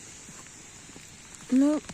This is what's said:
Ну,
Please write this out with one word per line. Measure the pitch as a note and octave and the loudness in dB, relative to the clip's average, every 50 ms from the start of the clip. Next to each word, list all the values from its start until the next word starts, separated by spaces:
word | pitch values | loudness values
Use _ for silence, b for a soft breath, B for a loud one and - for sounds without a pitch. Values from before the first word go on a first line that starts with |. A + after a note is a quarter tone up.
| - - - - - - - - - - - - - - - - - - - - - - - - - - - - - - | -20 -20 -20 -20 -20 -20 -20 -20 -20 -20 -20 -20 -20 -20 -20 -20 -20 -20 -20 -20 -20 -20 -20 -20 -20 -20 -20 -18 -6 0
Ну, | B3+ C4 C#4 D4 D4+ D4 - - | 2 4 4 4 2 0 -2 -8